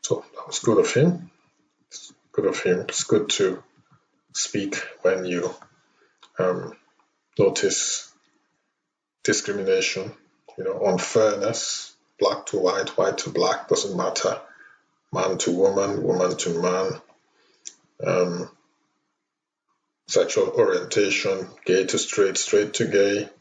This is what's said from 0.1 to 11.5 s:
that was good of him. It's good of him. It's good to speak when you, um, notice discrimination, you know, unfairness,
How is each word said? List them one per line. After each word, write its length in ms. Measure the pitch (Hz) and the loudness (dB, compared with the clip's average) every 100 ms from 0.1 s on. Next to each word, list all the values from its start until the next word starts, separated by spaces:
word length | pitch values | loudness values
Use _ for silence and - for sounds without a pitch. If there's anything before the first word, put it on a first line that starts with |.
| - - - | -4 -6 -18
that 120 | - | -12
was 120 | - | -4
good 200 | - 104 | 2 4
of 140 | 90 | 4
him. 380 | 117 160 180 - _ _ _ _ _ _ | 4 4 2 -8 _ _ _ _ _ _
It's 240 | - - _ _ | -20 -20 _ _
good 120 | - 98 | -2 0
of 140 | 92 | 0
him. 220 | 92 90 | 0 0
It's 220 | 85 - - | -2 -6 2
good 240 | - - | 2 2
to 340 | - 95 92 - _ _ _ _ _ _ | 0 0 -2 -12 _ _ _ _ _ _
speak 420 | - - 104 98 - - - | -8 -4 -4 -4 -6 -10 -2
when 240 | - 95 92 | 0 0 -2
you, 280 | 90 90 - - _ _ _ _ _ - - | -2 -4 -8 -20 _ _ _ _ _ -20 -2
um, 400 | 92 90 - - _ _ _ _ _ - | 0 0 -6 -14 _ _ _ _ _ 2
notice 720 | 98 - 98 - - - - _ _ _ _ _ _ _ _ _ _ _ | 2 4 0 0 -2 -6 -10 _ _ _ _ _ _ _ _ _ _ _
discrimination, 880 | - - - 101 95 95 - 98 101 - _ _ - - | -2 -2 -2 -4 2 2 2 -4 -8 -12 _ _ -20 -8
you 60 | |
know, 160 | 95 95 101 | -6 -2 0
unfairness, 1120 | 90 - - 110 104 101 | 0 0 4 4 2 -2